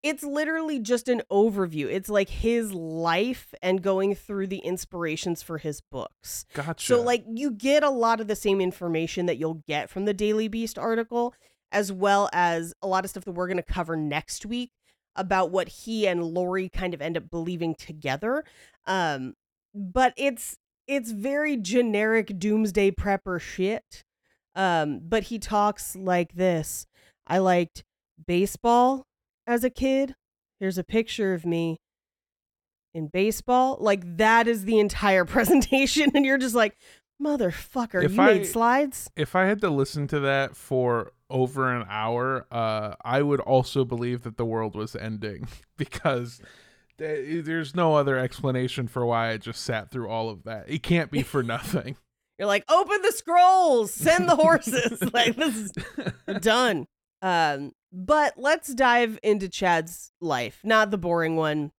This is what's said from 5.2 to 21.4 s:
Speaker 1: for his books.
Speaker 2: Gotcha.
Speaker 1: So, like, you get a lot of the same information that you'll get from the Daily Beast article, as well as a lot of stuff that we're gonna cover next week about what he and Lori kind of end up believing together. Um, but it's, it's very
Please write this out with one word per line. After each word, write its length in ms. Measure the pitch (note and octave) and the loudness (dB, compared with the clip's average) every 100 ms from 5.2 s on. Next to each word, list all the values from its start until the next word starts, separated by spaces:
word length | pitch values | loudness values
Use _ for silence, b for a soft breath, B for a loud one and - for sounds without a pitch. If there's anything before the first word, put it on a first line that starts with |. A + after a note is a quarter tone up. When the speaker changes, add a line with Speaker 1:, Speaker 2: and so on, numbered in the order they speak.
| F3+ E3+ | -4 -6
Speaker 1:
for 160 | - D#3+ | -6 -8
his 220 | D#3 C#3+ | -8 -10
books. 640 | _ C3+ - _ - - - | _ -12 -12 _ -14 -14 -12
Speaker 2:
Gotcha. 320 | - D3 D#3+ - | -10 -8 -8 2
Speaker 1:
So, 140 | B3 | 2
like, 240 | A#3+ B3 G#3+ | 4 0 -2
you 220 | A3+ C#4+ | -6 -6
get 320 | G#3 C4 D4 | -2 2 4
a 80 | D4 | 4
lot 300 | C4 A3+ A3+ | 2 0 0
of 80 | G#3+ | -2
the 80 | G#3 | -2
same 240 | G#3 G3 | 0 2
information 680 | F#3 F3+ F3 E3 E3 - F3+ | 0 -2 -2 -2 -2 -2 -2
that 120 | C3+ | -2
you'll 260 | D#3 D#3+ - | -4 -6 -6
get 240 | D3+ - | -6 -6
from 140 | F#3+ | -4
the 100 | G3+ | -4
Daily 320 | G3 G#3 G#3+ A3 | 0 0 0 -2
Beast 320 | A3+ A3+ - | -4 -8 -6
article, 560 | A3+ A3+ A3+ A#3+ A#3+ b b b _ | -2 -2 -2 -2 -4 b b b _
as 180 | G3+ G3 | -4 -4
well 380 | F#3+ G3+ G3+ G3+ | 0 2 4 2
as 400 | F3 F3 E3+ E3 - | 2 0 0 -4 -8
a 40 | G3 | -2
lot 180 | F#3 | -2
of 60 | F#3+ | -2
stuff 140 | F#3+ | -10
that 80 | F#3+ | -10
we're 160 | F3 F3+ | -6 -2
gonna 140 | F#3 | -4
cover 340 | - F#3+ E3 D#3+ | -4 -6 -4 -4
next 500 | D3+ D3 - - G#3 | -2 -4 -6 -12 -8
week 240 | A#3+ B3 _ _ _ _ - | -8 -8 _ _ _ _ -8
about 340 | F#3 F#3+ F3 | -2 0 2
what 180 | F#3 F3 | 0 -4
he 380 | - - A3 G3+ | -10 -8 0 0
and 160 | F3 | 0
Lori 460 | E3+ E3+ F3+ F#3+ F#3 | -2 -2 -2 -2 -4
kind 260 | - F#3 | -4 -6
of 80 | E3 | -6
end 140 | D3+ E3 | -6 -6
up 120 | - | -6
believing 440 | E3+ E3 F3 E3 | -8 -6 -4 -4
together. 720 | D#3+ - D#3 C#3+ C3+ G#3+ C#4 b b b b - | -6 -12 -10 -6 -4 -2 -4 b b b b -4
Um, 480 | F#3 E3+ C#3 C3 - _ _ _ | 0 0 -2 -6 -12 _ _ _
but 380 | G#3 F#3+ B3+ C4 - | -12 -4 2 2 2
it's, 400 | C#4 B3 - - _ _ - | -2 -2 -14 -16 _ _ -4
it's 240 | C#4 A3+ | -4 -4
very 460 | G#3 A#3+ C#4 | -6 -2 0